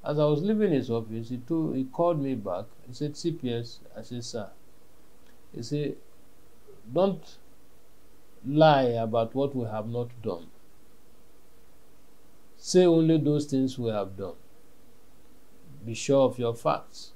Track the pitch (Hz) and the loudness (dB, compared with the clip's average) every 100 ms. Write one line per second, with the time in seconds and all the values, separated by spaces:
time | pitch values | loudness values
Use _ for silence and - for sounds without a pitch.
0 | - 151 151 147 196 214 208 139 117 117 | 0 4 6 6 4 4 6 4 4 0
1 | 110 113 113 123 - 165 156 131 131 - | 0 -6 -6 -6 -2 0 2 0 -4 2
2 | 170 165 139 123 101 90 107 - - 120 | 2 2 0 -2 -2 -4 -6 -12 -14 -6
3 | 147 147 170 151 131 117 117 - - - | -6 -2 -4 -2 -2 -2 -4 -12 -14 -14
4 | 110 123 117 117 98 - - - - - | -10 -10 -6 -6 -8 -12 -16 -16 -16 -16
5 | - - - - - - 117 147 147 - | -16 -16 -16 -16 -12 -10 -4 -2 -2 -4
6 | - - - - - - - - 107 135 | -12 -16 -16 -16 -16 -14 -14 -14 -2 4
7 | 196 185 - - - - - - - - | 4 2 -8 -14 -14 -14 -14 -14 -14 -16
8 | - - - - 131 147 156 143 127 117 | -16 -16 -16 -10 0 8 10 10 6 2
9 | 113 117 113 131 139 131 113 107 110 120 | 2 2 2 2 0 0 -2 -4 -4 -4
10 | 120 - 107 85 82 - - - - - | -4 -6 -6 -6 -10 -14 -14 -14 -16 -16
11 | - - - - - - - - - - | -16 -16 -16 -14 -14 -14 -14 -14 -14 -14
12 | - - - - - - - 180 180 165 | -14 -14 -14 -14 -14 -12 4 8 10 8
13 | 160 160 147 147 147 135 131 127 117 107 | 8 6 6 2 2 2 2 0 0 0
14 | 98 98 95 85 - - - - - - | -2 -6 -8 -8 -14 -14 -16 -16 -16 -14
15 | - - - - - - - 135 110 113 | -14 -14 -14 -14 -16 -16 -14 -12 -8 -4
16 | - 139 131 123 117 117 156 143 - - | 6 8 8 6 0 2 2 2 -2 -12
17 | - | -12